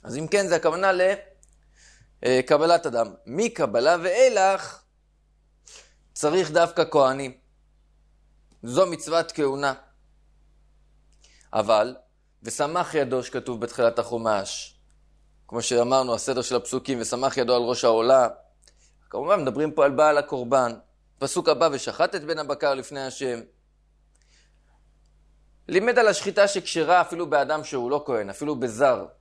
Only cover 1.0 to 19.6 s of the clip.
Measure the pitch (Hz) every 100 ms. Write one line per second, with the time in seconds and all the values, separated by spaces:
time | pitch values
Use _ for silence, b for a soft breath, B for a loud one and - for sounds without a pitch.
1 | 185 202 - _ _ _ b b b b
2 | b _ 120 127 127 151 165 170 160 120
3 | 113 90 - 139 233 233 143 117 131 170
4 | 165 202 262 226 190 196 - - _ _
5 | _ _ _ _ _ _ _ B B B
6 | _ - 151 170 165 156 170 170 160 151
7 | 135 135 139 - _ _ _ _ _ _
8 | _ _ _ _ _ _ 117 127 185 160
9 | 156 151 170 - 143 135 143 131 _ _
10 | _ _ _ _ _ _ _ _ _ _
11 | _ _ b b b - 104 107 113 123
12 | _ _ _ _ 110 - 147 170 175 156
13 | 131 127 123 131 123 117 113 - 117 117
14 | 113 120 113 104 98 - - _ _ _
15 | _ _ _ _ _ 117 117 120 120 131
16 | 127 113 - 127 - 127 - 131 - 127
17 | 113 123 135 127 120 123 120 123 127 113
18 | 117 131 120 - _ _ _ b b b
19 | _ - 147 202 139 117